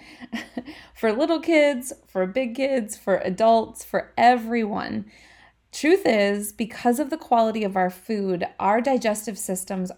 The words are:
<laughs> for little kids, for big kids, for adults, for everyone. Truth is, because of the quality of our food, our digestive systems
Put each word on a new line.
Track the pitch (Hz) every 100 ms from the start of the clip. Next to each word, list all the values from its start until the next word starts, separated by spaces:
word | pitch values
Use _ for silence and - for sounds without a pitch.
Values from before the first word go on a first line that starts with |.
| - - 247 226 -
<laughs> | - 294 - - -
for | 226
little | 214 330 320
kids, | - 311 285 254 254 - _
for | 190 185
big | 262 247 254
kids, | 269 269 214 -
for | - 185
adults, | - 185 226 226 220 -
for | - 202 - -
everyone. | 240 247 220 233 208 214 - 214 202 - - - _ _ _ -
Truth | 302 381 320
is, | 220 202 208 208
because | - 226 - 247 240
of | 285
the | 320
quality | - 233 220 220
of | 202 190
our | 185
food, | 185 - 214 190 180 - -
our | 190 220
digestive | 254 254 220 208 - 196
systems | - 185 - 190 185